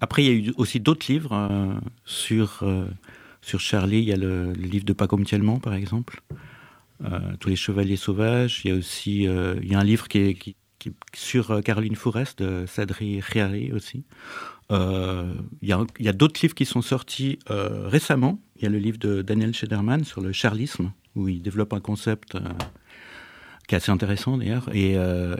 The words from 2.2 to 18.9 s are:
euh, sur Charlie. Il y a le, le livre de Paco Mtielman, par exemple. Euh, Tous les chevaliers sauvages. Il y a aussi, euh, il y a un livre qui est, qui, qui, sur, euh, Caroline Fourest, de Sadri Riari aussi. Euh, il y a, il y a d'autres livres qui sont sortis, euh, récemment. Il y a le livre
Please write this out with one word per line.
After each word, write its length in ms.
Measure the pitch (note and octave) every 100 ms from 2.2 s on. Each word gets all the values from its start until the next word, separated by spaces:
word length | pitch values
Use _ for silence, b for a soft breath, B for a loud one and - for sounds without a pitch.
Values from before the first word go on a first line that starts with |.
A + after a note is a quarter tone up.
| - A2+ G#2 -
euh, 240 | G2+ F#2+ F#2+ F#2 B B B B
sur 180 | - F#2+
Charlie. 400 | - G#2+ F#2+ G#2+
Il 60 | A2
y 80 |
a 20 | F#2+
le, 380 | F#2+ F#2 F2+
le 140 | F2+ F2+
livre 180 | G2+ G2+
de 80 |
Paco 240 | F#2+ F#2+ G2+
Mtielman, 420 | G2 G#2 G#2 B2
par 160 | A2+ F#2+
exemple. 460 | F#2+ A2+ A#2+ - - B B B B B B _ G2+
Euh, 140 | F#2 F#2 F#2
Tous 100 | -
les 60 | F#2+
chevaliers 420 | - G2+ F#2+ G2
sauvages. 640 | - G2 A2 A#2+ B2 -
Il 80 | F#2+
y 20 |
a 40 | F#2
aussi, 500 | F2+ - - G2+ G2
euh, 320 | F#2 F#2 F#2+
il 100 | F#2
y 40 | G2
a 40 |
un 40 |
livre 240 | G2+ A2 -
qui 100 | G#2
est, 160 | G2
qui, 220 | F#2 - - _ _
qui, 140 | A2 - -
sur, 380 | - - B2+ G#2+
euh, 100 | G#2+
Caroline 340 | G2+ G#2+ A2 G#2+
Fourest, 460 | A#2+ A2+ C3+ -
de 240 | F#2+ F#2 F#2
Sadri 560 | - G2 - G#2 G2+
Riari 500 | - A2+ G2 G2+ B2+
aussi. 300 | A2+ - B2+ - B B B B B -
Euh, 640 | G2+ F#2 F#2+ F#2 F#2 F2 - G#2 -
il 80 | G2
y 40 |
a, 120 | F#2+ A2 -
il 60 | G#2+
y 40 |
a 40 |
d'autres 260 | G2 D#3 -
livres 140 | E3 -
qui 100 | C3+
sont 160 | B2
sortis, 560 | - B2+ - - C3+ C#3 -
euh, 360 | G#2 G2 G2+ G2
récemment. 520 | D#3 - C3+ C3 G3+ - -
Il 80 |
y 20 | G#2+
a 40 |
le 100 | G#2
livre 180 | G#2+